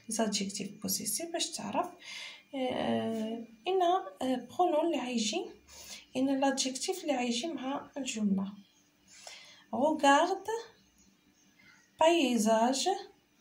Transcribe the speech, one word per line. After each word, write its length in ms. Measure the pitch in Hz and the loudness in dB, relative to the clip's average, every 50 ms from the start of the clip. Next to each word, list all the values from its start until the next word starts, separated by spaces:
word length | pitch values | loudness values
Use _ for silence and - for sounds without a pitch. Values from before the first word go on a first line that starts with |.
| - - | -12 -6
لي 60 | 208 | -2
زادجيكتيف 680 | - 226 208 196 - 196 190 - - 190 - - - - | -2 0 0 0 -2 -4 -4 -6 -8 -10 -10 -10 -8 -6
بوسيسيف 500 | 190 - - - - - - 339 339 339 | -4 -4 -4 -4 -4 -4 -4 -4 -6 -4
باش 180 | 330 - - | -4 -4 -4
تعرف، 360 | - - 208 202 226 294 349 349 - - - - - - - - - - - _ - | -6 -8 -8 -4 -2 -2 -2 -2 -6 -14 -16 -16 -14 -14 -14 -14 -16 -20 -16 _ -6
آه، 920 | 269 254 254 - - - 233 226 226 220 226 226 220 220 220 226 233 - - - - - 359 | -4 -2 -2 0 0 0 0 0 0 0 -2 -2 -4 -4 -4 -6 -8 -10 -12 -16 -8 -4 0
ان، 140 | 381 381 359 339 359 381 370 571 - - 262 | 2 2 4 4 4 2 0 -4 -8 -4 -2
آه، 260 | 254 262 254 254 - | -2 0 -2 -4 -4
برونون 360 | - - 359 349 311 302 330 | 0 2 2 4 4 4 2
اللي 120 | 339 311 262 | 2 0 0
غيجي، 460 | 247 247 247 226 214 - 320 359 440 - - - _ - - - - - - - - - - | -2 -2 -2 0 0 0 -2 -2 -4 -6 -10 -16 _ -20 -20 -20 -18 -16 -18 -18 -18 -8 -2
ان 240 | 262 269 277 277 269 | 0 0 2 2 2
لادجيكتيف 640 | 277 277 - - - 262 254 - - - 359 - - | 2 2 2 2 0 -2 -4 -4 -4 -4 -4 -4 -2
اللي 140 | 302 269 | -2 -2
غيجي 300 | 247 247 247 226 - 339 | 0 0 0 -2 -2 -2
مع 440 | 330 302 254 254 262 277 - - - - | -4 -6 -6 -4 -4 -4 -6 -8 -10 -10
الجملة. 560 | 285 262 - - 220 214 196 190 190 196 196 - - - - _ _ _ _ _ _ _ _ - - - - - - - - - - - _ - | -8 -8 -6 -4 -2 0 2 2 2 0 -2 -6 -12 -18 -20 _ _ _ _ _ _ _ _ -20 -20 -20 -18 -18 -18 -20 -20 -20 -20 -14 _ -2
Regarde, 760 | 226 269 311 311 - 294 277 277 294 330 359 381 381 - - 453 466 - - - _ _ _ _ _ _ _ _ _ _ _ _ _ _ _ _ _ _ - - - _ _ _ - 320 | 2 2 2 2 4 6 6 6 6 6 4 0 -2 -4 -4 -4 -4 -6 -10 -18 _ _ _ _ _ _ _ _ _ _ _ _ _ _ _ _ _ _ -20 -20 -20 _ _ _ 4 6
paysage, 840 | 330 339 330 277 247 240 226 202 220 226 220 233 254 269 - - 359 392 381 - - - _ _ _ _ _ | 6 6 6 4 4 4 4 4 4 4 6 4 4 2 2 2 0 0 0 -4 -10 -18 _ _ _ _ _